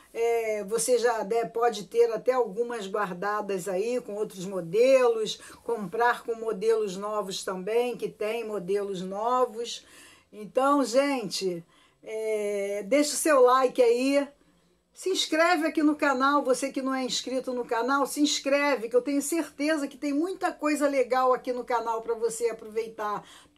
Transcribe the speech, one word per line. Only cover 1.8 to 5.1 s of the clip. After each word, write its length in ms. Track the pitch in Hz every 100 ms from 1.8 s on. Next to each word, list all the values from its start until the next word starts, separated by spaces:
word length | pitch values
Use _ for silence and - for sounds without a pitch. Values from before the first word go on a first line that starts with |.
ter 280 | 180 233 233
até 200 | 220 -
algumas 540 | 254 226 190 240 240 190
guardadas 800 | 208 196 180 202 208 202 196 196
aí 340 | 185 220 247
com 140 | 220
outros 320 | 202 214 190 180
modelos, 960 | 190 165 190 254 262 240